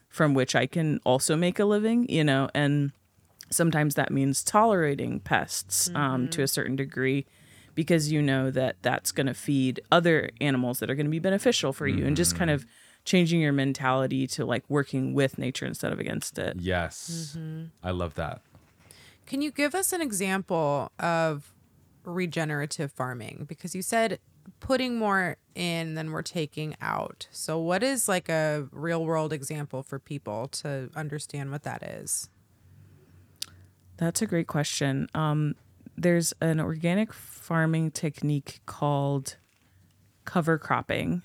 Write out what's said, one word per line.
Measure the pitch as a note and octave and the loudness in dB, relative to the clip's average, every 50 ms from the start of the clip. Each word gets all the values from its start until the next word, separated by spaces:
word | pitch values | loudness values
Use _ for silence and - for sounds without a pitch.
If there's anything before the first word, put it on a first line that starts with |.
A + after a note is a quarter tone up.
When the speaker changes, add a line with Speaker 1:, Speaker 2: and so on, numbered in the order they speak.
| _ _ | _ _
Speaker 1:
from | - - D#3+ D3 | 0 2 4 4
which | C3+ C3+ B2+ - - | 6 4 4 4 2
I | B2+ B2 | 0 0
can | C#3 - E3+ D#3+ D3+ D3 - - | 2 0 0 2 2 0 2 4
also | - B2+ C3+ - - D#3 | 4 4 4 4 2 2
make | D#3 F3+ F3+ F3+ - | 4 2 2 2 2
a | G3+ | 4
living, | G#3 G#3 G#3 G#3+ A3 A#3 A#3+ A#3+ - | 4 4 4 4 4 2 2 2 2
you | - D#3+ D3+ | 2 2 4
know, | D3 C3+ C3+ C3+ - - | 4 4 2 2 0 0
and | C#3+ D3 C#3+ C#3+ D3 C#3+ C#3 - _ _ _ _ _ _ _ _ - - - | 2 2 4 4 4 2 0 -2 _ _ _ _ _ _ _ _ -20 -10 -4
sometimes | - - E3+ E3 D3+ D3+ D3+ D3 C#3 | 0 2 4 4 4 4 2 2 2
that | - C3+ - | 0 0 0
means | - C3+ C3+ C#3 C3+ - | 2 2 2 2 2 0
tolerating | - - - G#3 A3 A#3 G#3 F3+ D#3+ C#3+ C#3 C3 A#2+ A#2+ A#2 G#2 | -2 2 4 4 6 6 4 4 2 2 0 0 -2 -4 -4 -4
pests, | - - D3 G2 C#2+ - - - - - - - - F#3 F3 | -2 0 0 0 0 0 -6 -8 -6 -4 -2 0 0 0 0
um, | D3 D3 C3+ C3 B2+ B2 D#3+ | 0 0 0 0 0 -2 -2
to | E3 D#3 | 0 0
a | C3+ | 0
Speaker 2:
Mm-hmm. | C3 | 0
Speaker 1:
certain | - - - - C3 | 0 -2 -2 -2 -2
degree, | C#3 C3+ C#3 - C3 C3 C3 C3+ C#3 C3+ _ _ - - - - - - - - | -4 -4 -4 -2 -2 0 2 0 0 -2 _ _ -20 -20 -20 -20 -20 -20 -10 -4
because | D#3+ E3+ - F3 E3 D3+ D3 | -2 2 4 4 4 4 2
you | D#3 D3+ | 2 2
know | D3 C#3 C3+ C3+ C3 C3 | 4 4 2 2 0 0
that | B2+ C3 C3 A#2+ - - | 0 0 0 0 -2 -2
that's | - B2 B2+ - - - | -2 0 0 0 -2 -4
gonna | - - C3+ C3+ B2 | -2 -2 -2 -2 -2
feed | - - - C#3+ C3+ C3 C3 B2 - - - | -4 -2 0 2 2 2 0 -2 -2 0 4
other | D#3 F3 E3+ E3+ D#3+ C#3+ - - - - | 4 4 6 6 4 4 2 -2 -4 -2
animals | C#3+ D3 C3+ B2+ B2+ B2 B2 - | 0 0 2 2 0 0 -2 -2
that | A2 - | -2 -2
are | C3+ | -2
gonna | C#3+ D3 D3 | 0 0 0
be | D#3 E3 | 0 0
beneficial | E3 F#3+ F#3+ G3+ - - A#3 - - C3 - | 0 2 2 4 4 2 2 2 0 0 -2
for | - D3+ | 0 -2
you, | C#3 - - - | -2 0 0 2
and | C3+ D3+ | 2 2
just | - F3+ E3 - | 2 2 2 2
kind | - F3 D#3+ | 2 2 2
Speaker 3:
Mm-hmm. | D3 | 2
Speaker 1:
of | C#3 - - _ - - - - _ - | 0 0 -6 _ -20 -20 -20 -20 _ -2
changing | - - F3+ F3 D#3+ E3+ E3+ | 2 4 6 6 6 4 4
your | D#3 D3 | 4 4
mentality | C#3 C#3 C3+ C#3 C3+ - C#3 C3 C3 C3+ C3 C3 C3 C3 C3+ B2 | 4 4 2 0 0 0 2 2 2 2 2 2 0 0 -2 -2
to, | - - A#2+ | -2 -4 -2
like, | A#2+ B2 G#2+ - - | -2 -2 -2 -2 0
working | C#3+ D3 C#3 - - C3 C3 C3 C3 | 0 0 0 0 -2 -2 -2 0 2
with | C#3 C#3 C3 - - | 2 2 2 0 -2
nature | C3 B2+ - - - | -4 -4 -4 -4 -6
instead | C3 A2+ - - - | -6 -6 -4 -4 -4
of | - - | -4 -4
against | - - - - - - - - | -4 -4 -4 -4 -6 -6 -6 -4
it. | - - - F#2 | -4 -4 -4 -4
Speaker 3:
Yes. | F2 F#2 F2+ F2 E2+ D#2+ - - - - E3 E3 D#3+ D3 D3 | -2 0 0 0 0 -2 -6 -10 -12 -10 -10 -10 -10 -10 -10
Speaker 2:
Mm-hmm. | E3 D#3+ D#3 D#3 D#3+ E3 E3 - _ | -10 -10 -8 -10 -10 -12 -12 -14 _
Speaker 3:
I | - F#2 | -6 -4
love | F2+ F2+ F2 E2 - | -2 -2 -4 -4 -4
that. | - D#2+ - - - _ _ _ - _ _ _ _ _ - - - - - - _ _ | -6 -6 -6 -8 -10 _ _ _ -20 _ _ _ _ _ -20 -20 -20 -20 -20 -20 _ _
Speaker 2:
Can | - C#4+ C4+ | -8 -6 -4
you | D4 D4+ | -4 -4
give | - - C#4+ D4 D#4+ | -2 0 0 0 0
us | F#4 F#4+ - | 0 -2 0
an | F#4 F4 | -2 -2
example | D#4+ C4 G#3 F3 G3 F#3+ F#3+ F#3+ F3+ - F#3 D#3+ D#3 C#3+ C#3+ C#3 G#2 - _ - | -2 -2 -2 -2 -2 0 -2 -2 -2 -2 0 2 2 2 2 0 -2 -4 _ -4
of | - E3+ E3+ E3 E3 D#3+ D3+ D3 - - _ _ _ _ _ _ _ _ _ _ - | -2 0 0 2 2 0 0 -4 -8 -14 _ _ _ _ _ _ _ _ _ _ -12
regenerative | F3+ E3+ F#3 F3+ E3+ - E3 D#3+ D#3 D3+ C#3+ C#3+ - - - D3 C#3 | -8 -4 -4 -4 -2 -2 -2 -2 -2 -2 -4 -4 -4 -4 -6 -6 -6
farming? | - - B2+ B2+ B2+ A#2+ A2 A2 - - - - | -6 -6 -6 -6 -6 -8 -10 -12 -12 -12 -12 -14
Because | D#3+ - - F3 - | -14 -12 -12 -10 -8
you | F#3 | -8
said | F#3 - A#3 A3+ A3+ A3 E3 - _ _ _ _ - - - - | -4 0 2 2 2 2 -2 -6 _ _ _ _ -20 -20 -20 -10
putting | - - C4+ B3+ C4 B3+ A#3+ | -2 0 0 0 0 0 -2
more | A3+ A3 G3+ G3 F#3+ F3+ - - _ _ _ - | -2 0 2 2 2 0 0 -4 _ _ _ -8
in | - F3 F3 E3+ E3 E3 D#3+ D#3+ | -4 -2 -2 -2 -2 -4 -4 -6
than | D#3+ D#3 D#3 | -6 -6 -6
we're | D#3 D#3+ | -6 -6
taking | D#3+ - - F3 D3+ D3 - D#3 D3+ D#3 - - | -6 -6 -4 -4 -4 -4 -4 -8 -8 -8 -8 -6
out. | - - - - - - - - - - | -4 -4 -2 -2 -4 -6 -8 -14 -18 -16
So | - - - - D#3 E3 | -12 -10 -6 -4 -4 -2
what | D#3+ E3+ F3+ G3 | 0 0 0 2
is, | A#3+ C4+ C#4 A#3+ - - | 2 0 0 0 0 2
like, | F#3+ F3+ - - | 0 0 0 0
a | E3 D#3+ D#3 D#3 D3+ D3+ C#3 B2 | 0 2 2 2 0 -2 -4 -6
real | - C#3 D3 E3+ E3+ E3 E3 | -8 -6 -4 -2 -2 0 0
world | D#3+ E3 D#3+ D#3 D3+ | 0 0 0 0 0
example | D#3 D3 C3+ - D#3 D3+ D3 - - C3 | -2 -4 -6 -6 -6 -8 -8 -6 -8 -8
for | C3+ - C#3 C3 | -8 -8 -10 -12
people | _ - D3 C#3 - G#2+ G#2 A2 B2 B2+ | _ -10 -10 -8 -6 -6 -6 -4 -6 -6
to | - - - D3+ C#3 C3+ C3 A#2 - | -8 -8 -6 -6 -6 -6 -8 -8 -8
understand | D#3 D#3 D3 D3 D3+ - - - C#3+ C#3 C#3 | -8 -8 -6 -8 -8 -10 -8 -8 -8 -6 -6
what | C#3 D3+ | -8 -8
that | - C3+ B2+ - | -8 -8 -8 -8
is? | - - - G#1+ G#1 - - - - - _ _ _ _ _ _ _ - - - - - - - - _ - - - _ _ - - - - - - - _ _ _ - - | -10 -10 -12 -10 -8 -8 -6 -8 -8 -10 _ _ _ _ _ _ _ -20 -20 -20 -20 -20 -20 -20 -20 _ -20 -20 -20 _ _ -14 -14 -14 -14 -20 -20 -20 _ _ _ -16 -6
Speaker 1:
That's | - E3+ E3+ E3+ - | -2 -2 0 0 0
a | A3+ | -2
great | G#3 - E3 E3+ | 0 0 -2 -2
question. | - - D3+ D3 - - - D3 C#3 C3+ C#3 D3 - - | 0 0 -2 0 0 -2 -2 0 0 0 0 -2 -4 -2
Um, | D#3 D#3 D3+ D3 D3+ D3+ D3 - - _ _ _ _ - - - | -2 0 2 2 2 2 0 -2 -4 _ _ _ _ -20 -16 -8
there's | - E3 F3 F3 E3+ E3 - - - | 0 2 4 4 4 2 0 -2 0
an | - E3 D#3+ D#3 | 0 2 2 2
organic | D3+ F2+ E3 D#3 E3 E3+ F3+ G3+ A3+ A3+ | 0 -2 -2 -2 0 0 2 2 0 -2
farming | - - - - - - - - E3+ E3 D#3+ D#3+ D#3+ D#3+ D#3+ D#3 | -4 -16 -18 -18 -18 -16 -6 -2 2 2 4 4 4 2 0 0
technique | - - - D#3 - - - D3 D3 C#3+ - - - - - | -2 -2 -4 -4 -4 -2 0 0 0 0 -2 -6 -16 -16 -16
called | - - - D3+ D3 D3 C#3 C#3 C#3 C#3+ C#3 C3+ - - - _ _ _ _ _ _ _ _ _ _ _ _ _ _ _ _ - | -14 -6 -2 0 2 2 2 2 2 0 0 -2 -6 -14 -16 _ _ _ _ _ _ _ _ _ _ _ _ _ _ _ _ -10
cover | - - F3+ D3+ E3 D#3+ D3 | -2 0 0 2 2 2 0
cropping, | - - B2 A#2+ - - - A2 - E3 E3+ F3 | 2 -2 -2 -2 0 -2 -2 0 0 0 -2 -2